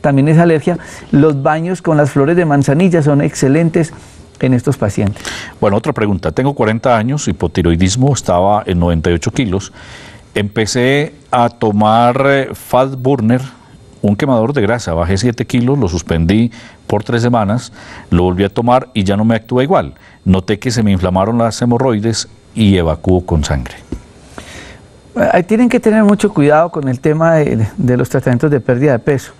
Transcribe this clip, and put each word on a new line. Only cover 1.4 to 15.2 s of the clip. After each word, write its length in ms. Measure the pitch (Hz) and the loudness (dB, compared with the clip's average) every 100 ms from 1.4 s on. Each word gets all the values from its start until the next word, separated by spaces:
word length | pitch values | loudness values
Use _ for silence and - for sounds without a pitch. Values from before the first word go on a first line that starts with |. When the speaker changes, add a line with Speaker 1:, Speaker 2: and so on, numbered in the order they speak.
Speaker 1:
baños 400 | 143 156 170 185 | -2 -2 -4 -6
con 160 | - 151 | -2 0
las 120 | 143 | 2
flores 260 | 139 139 170 | 2 2 2
de 100 | 165 | 2
manzanilla 560 | 143 139 143 185 170 | 2 2 2 2 2
son 180 | 151 143 | 2 2
excelentes 720 | 151 - 139 147 170 170 160 - - - - - | 0 0 0 2 2 0 -2 -6 -20 -20 -20 -4
en 140 | 131 | 0
estos 240 | 127 135 135 | 0 0 -2
pacientes. 440 | 107 - 101 104 - - - - | -2 -2 -4 -4 -12 -14 -16 -2
Speaker 2:
Bueno, 160 | 107 101 | 0 0
otra 160 | 135 | -2
pregunta. 400 | 131 107 95 78 | -2 -2 -2 -4
Tengo 220 | - 131 | -2 -2
cuarenta 420 | 143 107 113 135 117 | 0 0 0 2 0
años, 320 | 113 147 - | 0 -4 -4
hipotiroidismo, 840 | 87 85 - 87 85 92 107 135 | -4 -4 0 0 2 0 2 0
estaba 480 | 135 - 87 95 104 | 0 0 0 2 0
en 140 | - 90 | 0 0
noventa 320 | 87 85 85 | 0 0 0
y 20 | |
ocho 180 | 87 - | 0 -2
kilos. 440 | - 123 92 - - - - - - - | -4 -2 -4 -6 -18 -20 -20 -20 -20 -10
Empecé 800 | - 104 107 107 127 123 143 151 - - | -6 -4 -2 -2 0 0 0 -2 -10 -6
a 200 | 123 120 | 0 0
tomar, 760 | - 113 104 107 113 120 123 135 | 0 -2 2 2 4 2 2 2
eh, 220 | 139 131 | 0 -2
Fat 400 | - - 123 135 135 | -8 -2 0 0 -2
Burner, 460 | 127 135 110 127 131 - - - - - | -2 0 2 0 -2 -16 -20 -20 -20 -6
un 160 | 101 101 | -2 0
quemador 380 | 147 123 110 | 0 0 0
de 80 | 147 | 0
grasa. 320 | 101 117 - | 0 -2 -2
Bajé 240 | 82 85 | -2 -2
siete 280 | 95 | 0